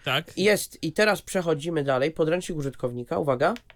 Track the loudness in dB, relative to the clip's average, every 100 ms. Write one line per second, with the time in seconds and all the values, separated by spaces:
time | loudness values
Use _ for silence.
0 | -2 -2 -2 0 4 4 0 -8 -4 2
1 | 2 2 -2 -2 0 0 0 -2 0 2
2 | 0 0 0 0 -2 -6 -6 -4 -6 -6
3 | -6 -2 0 2 0 0 -8